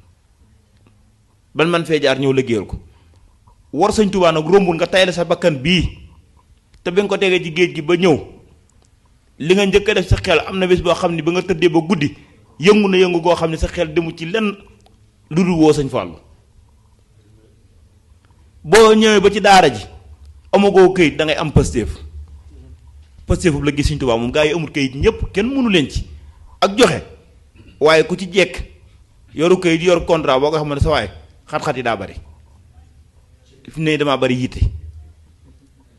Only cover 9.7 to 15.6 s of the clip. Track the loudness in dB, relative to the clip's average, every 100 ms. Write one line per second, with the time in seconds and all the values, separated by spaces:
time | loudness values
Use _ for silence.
9.7 | 2 2 -2 0 -2 0 0 -2 -2 0
10.7 | 0 0 -2 -2 -2 -2 -2 -2 0 0
11.7 | 0 0 -2 -4 -8 -20 _ _ -2 4
12.7 | 4 4 2 2 0 0 0 -2 -4 -6
13.7 | -4 -4 -4 -4 -6 -6 -4 -4 -6 -14
14.7 | _ _ _ _ _ -8 -2 0 2